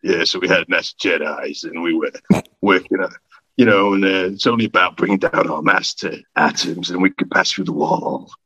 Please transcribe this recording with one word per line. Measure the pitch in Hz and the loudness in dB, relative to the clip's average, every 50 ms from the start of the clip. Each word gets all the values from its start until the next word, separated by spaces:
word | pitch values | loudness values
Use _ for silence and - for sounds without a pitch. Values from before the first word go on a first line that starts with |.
| - | 0
Yeah, | 98 92 82 82 | 0 0 0 0
so | - - 92 | -2 -2 -2
we | 90 | 0
had | 87 95 90 82 85 | 2 2 2 2 0
master | 90 85 - - - _ - 98 85 78 | -2 -2 -2 -4 -12 _ -2 0 0 0
Jedis, | 76 78 78 73 - 73 73 - - | -2 -4 -6 -6 -8 -8 -8 -8 -12
and | 82 80 82 | -10 -8 -6
we | 85 85 82 | -2 -2 0
were | 80 76 69 - - _ _ - 82 - _ _ _ | 0 -2 -4 -6 -10 _ _ 2 2 2 _ _ _
working | - 101 95 92 - - 101 98 | 2 2 2 2 2 -2 -4 -2
on, | 95 92 - - _ _ _ - _ _ _ | -2 -4 -8 -14 _ _ _ -20 _ _ _
you | - 120 | 4 4
know, | 113 104 98 98 101 98 | 6 6 4 4 2 2
and, | 98 98 | 2 2
uh, | 95 95 95 92 92 101 | 2 2 2 0 -2 -4
it's | 101 - | -2 0
only | 127 120 113 113 | 0 2 2 0
about | 104 - 98 90 87 - | 2 2 2 2 2 0
bringing | - - 98 101 | -2 0 0 0
down | 98 - - - - 92 90 | 2 0 0 0 0 0 0
our | 85 - | -2 -2
master | 78 - 95 92 - - - - - - - - - _ _ | 0 0 0 0 0 -4 -8 -6 -8 -8 -8 -8 -14 _ _
atoms, | - - - - - - 87 82 87 85 85 | 0 0 0 0 -2 -6 -6 -6 -8 -8 -6
and | 90 90 | -2 0
we | 92 95 | 0 0
could | 95 - 92 - | 0 0 -6 -2
pass | - - 87 - | 0 0 0 0
through | - - 92 | -2 -4 -4
the | 87 82 | -4 -2
wall. | - - - - - - - - - - - - _ _ | -2 -2 0 -2 -2 -2 -4 -6 -6 -8 -14 -20 _ _